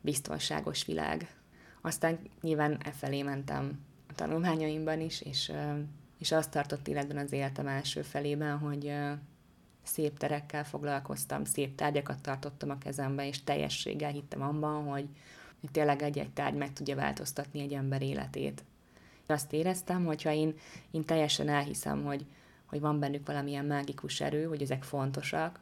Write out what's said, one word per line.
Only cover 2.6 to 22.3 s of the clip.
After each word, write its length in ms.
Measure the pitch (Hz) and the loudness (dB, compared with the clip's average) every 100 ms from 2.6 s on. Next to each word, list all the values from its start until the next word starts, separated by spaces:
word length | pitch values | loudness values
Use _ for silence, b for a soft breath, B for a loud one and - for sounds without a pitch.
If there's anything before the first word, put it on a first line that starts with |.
| 151 147 | 4 2
e 80 | 147 | -2
felé 300 | 139 139 139 | -4 -2 0
mentem 580 | 143 139 139 143 139 143 - - - | 0 -2 -2 -2 -2 -6 -12 -20 -12
a 60 | |
tanulmányaimban 840 | - 156 160 175 160 156 156 156 160 | -4 0 2 2 2 2 0 0 0
is, 220 | 160 - | -2 -4
és, 280 | 147 135 - | -2 -2 -2
ö, 300 | 151 147 147 147 - - - | -2 -2 -2 -4 -8 -20 -6
és 120 | - | 2
azt 200 | 160 151 | 4 4
tartott 360 | 151 143 143 143 | 0 0 -2 -2
életben 300 | 143 143 147 | -2 0 -2
az 140 | 143 | -2
életem 360 | 139 139 139 143 | 0 0 0 0
első 340 | 135 139 147 | 0 0 -4
felében, 560 | 143 143 143 147 151 147 | -2 -2 0 0 0 0
hogy, 300 | 147 143 143 | 0 -2 -2
ö, 240 | 143 143 147 147 - - - - - | -2 -2 -4 -10 -20 -20 -20 -20 -14
szép 340 | - - 151 147 | -4 0 0 2
terekkel 480 | 143 147 147 151 147 | 0 0 -2 -6 -4
foglalkoztam, 760 | 147 147 139 139 143 - 143 | -4 0 -2 -2 -6 -2 -2
szép 320 | 143 - 139 139 | 0 0 0 2
tárgyakat 460 | 147 143 139 135 | 2 2 0 -4
tartottam 480 | - 135 143 - 143 | -4 -4 -4 -4 -4
a 80 | 139 | -4
kezemben, 480 | - 139 135 139 139 | -4 -2 0 0 -2
és 180 | 139 | -4
teljességgel 680 | - 143 147 - - - 147 | 0 2 2 -2 -2 -2 -2
hittem 300 | 147 143 139 | -4 -6 -2
abban, 460 | 139 151 151 151 147 | 0 2 0 0 -2
hogy, 200 | 139 147 B B B B - | -2 -4 B B B B -12
hogy 120 | 147 | -2
tényleg 300 | 147 147 143 | 4 6 6
egy-egy 300 | 147 147 139 | 2 0 -2
tárgy 240 | - 143 143 | 0 0 0
meg 180 | 139 | -2
tudja 220 | 139 139 139 | -4 -2 0
változtatni 640 | 143 139 - - 143 147 | 0 0 -4 -4 -4 -4
egy 140 | 143 | -2
ember 280 | 139 135 135 | 0 2 2
életét. 640 | 135 139 135 135 139 139 - - B B B B - | 2 0 -2 -2 -2 -4 -14 -20 B B B B 0
Azt 280 | 147 143 | 0 2
éreztem, 520 | 151 170 180 - 180 170 | 2 2 2 0 2 2
hogyha 260 | 151 156 | 2 2
én, 240 | 151 156 156 B B B | 4 4 2 B B B
én 140 | 160 151 | -4 2
teljesen 440 | 160 151 - 147 | 4 4 4 4
elhiszem, 540 | 143 143 143 147 143 | 4 2 -2 -2 0
hogy, 220 | 143 139 143 | 0 -2 -6